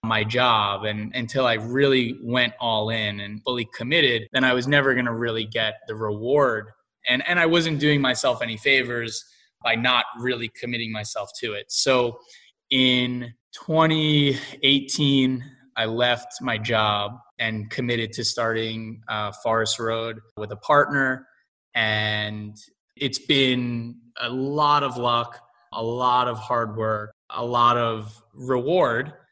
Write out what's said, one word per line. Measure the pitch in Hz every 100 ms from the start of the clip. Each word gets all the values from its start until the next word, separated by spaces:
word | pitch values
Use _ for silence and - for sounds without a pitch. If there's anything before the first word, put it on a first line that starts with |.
| 113
my | 110
job | 107 123 123 110 101 98 107
and | 107 107
until | 127 117 135 127
I |
really | 110 113 127 139 131 117 127
went | 117 127 123 -
all | 120 110 107
in | 113 107 101
and | 101 107
fully | 135 123 110 -
committed, | 117 165 139 117 104
then | 131
I | 127
was | 127 127
never | 147 135
gonna | 127 120
really | 113 117 113
get | 110 113 110 107 -
the |
reward. | 110 110 104 120 147 131 110 110 _ _ _ -
And, | 127 151
and | 175
I | 165
wasn't | 170 165 151
doing | 147 147
myself | 131 123 135 123
any | 117 107
favors | - 135 120 120 113 110 - _ _ _
by | 117
not | 117 123 123 - 117
really | 123 120 113 -
committing | 120 120 113
myself | 110 104 110 101 -
to | 120
it. | 104 -
So | - - 131 120 117 - - _ _ _
in | 131 127 127 123 123 120 - _
twenty | - - 160 160 156 156 147 143 127 - -
eighteen, | 135 139 135 - 147 139 131 131 123 - _ -
I | 113
left | 113 123 117 - -
my | 127 113
job | 107 110 107 104 104 120 _ -
and | 113 110 104
committed | - 123 120 110
to | 107
starting, | 113 - 113 113 113 110 110 113 110
uh, | 107 104 98
Forest | 117 113 110 -
Road | 113 113 113 110 _ -
with | 104
a | 101
partner. | - 147 143 139 131 131 - _ _ _ _
And | 117 110 107 107 107 107 107 104 107 - _ _ -
it's | 139 131
been | - 143 131 127 120 120 117 120 _ -
a | 120
lot | 127 135 147 147 147
of | 139 123
luck, | 120 120 117 - _ _ _
a | -
lot | 113 120 127 123 123
of | 113
hard | 107 123 113 107
work, | 110 107 107 _ _
a | 92
lot | 120 120 120 120
of | 117 110 107 - _
reward. | - 127 127 123 180 143 117 143 - _